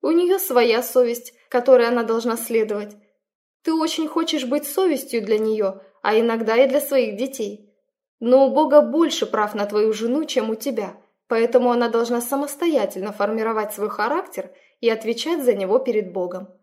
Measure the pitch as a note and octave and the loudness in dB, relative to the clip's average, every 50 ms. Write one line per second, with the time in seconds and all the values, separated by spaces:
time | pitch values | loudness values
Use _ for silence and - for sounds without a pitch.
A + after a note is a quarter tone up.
0 | - C#4+ E4 E4+ F4+ F4 F#4+ F#4 - - C4 A#3+ A#3 A#3 A3 A#3 B3 - - B3+ | 0 2 2 2 2 2 0 0 0 2 4 4 4 4 2 0 0 0 2 2
1 | B3 A#3 A#3 A#3+ - - _ _ _ _ - B3 A#3+ - B3+ B3 A#3 A#3 B3 A#3+ | 2 2 0 -6 -8 -14 _ _ _ _ -2 0 6 6 6 6 6 4 0 -2
2 | A#3 G#3+ A3+ A3+ A3+ A#3+ A3+ A3+ - - A#3 A3+ G#3+ G#3 G#3 G#3 G#3 G#3 - _ | 0 0 -2 -2 0 -2 -4 -4 -6 -2 0 0 0 0 -4 -8 -8 -10 -16 _
3 | _ _ _ _ _ _ _ _ _ _ _ _ _ E4 D#4+ D#4+ D#4+ E4 - - | _ _ _ _ _ _ _ _ _ _ _ _ _ -2 -2 0 -2 -2 -2 -4
4 | D#4+ D4+ - E4 D#4+ D#4+ D#4 D4 B3+ A#3+ C4 D4 C#4+ - - - F#4+ F4+ D4 B3 | -6 -2 -2 -4 -2 -2 -4 -6 -4 -2 -4 -4 -4 -4 -4 -2 0 0 0 -2
5 | - - - A#3 G3+ G3+ G#3+ G#3+ A3 A3 A3 G#3+ G3+ F#3+ F#3+ - - - _ _ | -4 -6 -6 -6 -2 0 -2 0 0 -2 -2 -2 -2 -4 -4 -8 -18 -20 _ _
6 | - G#3 G#3+ A3 A#3 A#3 A3+ A3+ A3+ G#3+ A3+ A#3 C#4 C4 B3 D4 C#4+ - C#4+ C4+ | -2 0 2 2 2 2 0 -2 0 2 4 4 4 4 4 0 -2 0 0 0
7 | A#3+ G#3+ G3+ G3+ B3 C4+ - - G#3+ G3+ G#3 - - _ _ _ _ _ _ _ | 0 0 -4 -6 -6 -6 -6 -8 -8 -8 -8 -14 -20 _ _ _ _ _ _ _
8 | _ _ _ _ A#3 A#3 B3+ C4+ C4+ C4 A3 A#3 A3+ C4+ C#4 D4 C4 A3+ B3 D#4+ | _ _ _ _ 0 4 6 6 6 4 4 2 2 6 6 6 6 6 2 0
9 | E4+ D4 - - A#3 - - G#3+ G#3 G#3 G#3 G#3+ G3+ G#3 G#3 G#3 G#3+ A3 G#3+ G3+ | 0 0 0 -4 -4 -4 -2 -2 -2 -2 -2 -4 -6 -2 0 0 0 0 0 -2
10 | A3 A#3 B3+ D4+ D#4+ D4+ - B3+ A3+ A3+ A3 A#3 - C#4 A#3+ A3 G3+ F#3 - - | -2 -2 -2 -2 -2 -2 -2 -2 -2 -2 -6 -4 -4 -6 -4 -4 -6 -8 -10 -18
11 | _ _ _ _ _ _ A#3+ A3+ A#3 A#3 A#3 B3+ B3 B3 A#3+ A#3+ A#3+ A#3 A3 A#3 | _ _ _ _ _ _ 0 0 0 4 4 4 4 4 2 2 0 0 0 0
12 | A#3 A#3 A#3+ A#3+ A#3+ - C#4 C#4 D4 C#4+ C#4+ - F4+ E4+ D#4 B3+ G3+ F#3+ - F#3 | 0 0 -2 -4 -4 -4 -4 -4 -4 -6 -6 -2 -2 0 0 0 0 -2 -6 -8
13 | F#3 G#3+ G3+ - G3 G#3+ A3 A3 A3 A3 A3+ A3 G#3 G#3+ - - G#3 G#3 - - | -8 -8 -4 -4 -4 -2 -2 -2 -2 -2 -2 -4 -4 -6 -6 -6 -6 -4 -2 -4
14 | G#3 A#3 C#4+ F4 F#4+ - - - - - - _ _ _ _ _ - A#3 A3+ A3 | -2 -2 -2 -4 -4 -6 -12 -12 -12 -12 -16 _ _ _ _ _ -2 -2 -2 0
15 | A3+ G#3+ A#3 A3+ - D#4 F4 D#4 C4+ B3 G#3+ G3 F#3+ F#3 G#3 B3+ B3+ B3+ A3 G#3+ | -2 -6 -4 -4 -2 -4 -4 0 2 0 0 0 0 0 0 0 0 0 -2 -2
16 | G3 F3+ F3 F#3+ F3+ F3+ F#3 F#3 G3 - - _ | -2 -4 -6 -6 -6 -6 -6 -10 -14 -16 -20 _